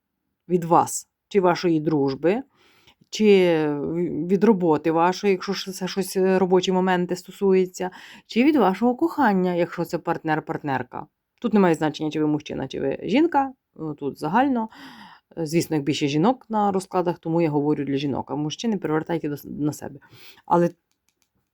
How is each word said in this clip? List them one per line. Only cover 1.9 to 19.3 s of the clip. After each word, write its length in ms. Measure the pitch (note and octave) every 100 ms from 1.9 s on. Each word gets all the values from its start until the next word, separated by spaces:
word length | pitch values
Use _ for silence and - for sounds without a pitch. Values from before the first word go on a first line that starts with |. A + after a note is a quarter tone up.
| D3+ C3+ C3+ D#3 A3+ - _ _ _ _ _ -
чи 580 | - G#3+ G3 F3 D#3+ D3+ D3 D#3+ E3 E3+ D3 F3
від 160 | G3
роботи 480 | G#3 F#3+ F3 D3+ E3
вашої, 400 | D#3+ F3 F3+ G3+
якщо 220 | F#3 -
ж 180 | F#3 F#3+
це 160 | F#3 F3+
щось, 300 | G3 F#3 F#3+
е, 220 | F#3 F#3
робочі 320 | F#3 F#3 F#3
моменти 440 | F#3 F#3 F3+ F3+ F#3
стосується, 720 | - - G3 F#3+ F#3 - F#3 - - - -
чи 180 | G#3+
від 120 | C#4 D4
вашого 400 | F#3+ F#3+ A#3+ B3
кохання, 580 | E4 D#4 A#3 F#3+ F3+
якщо 320 | F3 E3+ - E3
це 120 | E3
партнер, 440 | F3 E3 D#3+ D#3
партнерка. 640 | D#3 D#3 D3 B2+ A#2+ - - _ _ -
Тут 120 | A#3+
немає 220 | G#3+ F#3 D#3+
значення, 360 | D#3 D3+ D#3
чи 80 | D#3
ви 80 | D3+
мужчина, 400 | D3+ - C#3+ C3+
чи 120 | C#3+
ви 200 | C#3 -
жінка, 500 | - A#3+ E4+ C#4+ C4+ - _ -
ну, 180 | D#3
тут 260 | D3 C#3+ -
загально. 500 | D3+ G#3+ C#4 B3 A3 - - - - - _ -
Е, 80 | D#3
звісно, 300 | E3 - D#3
як 100 | C#3+
більше 220 | C3+ C#3+
жінок 380 | D3 G3+ B3+ -
на 220 | A3 G#3
розкладах, 480 | F#3+ - F#3 F3 E3
тому 220 | E3+ E3
я 80 | D#3+
говорю 360 | D3 D3 C#3+ C#3
для 120 | C#3
жінок, 340 | C#3+ - -
а 40 | C3+
мужчини 420 | D3+ - A#3 G3
перевертайте 520 | D3+ D#3 D#3+ E3+
до 80 | D3+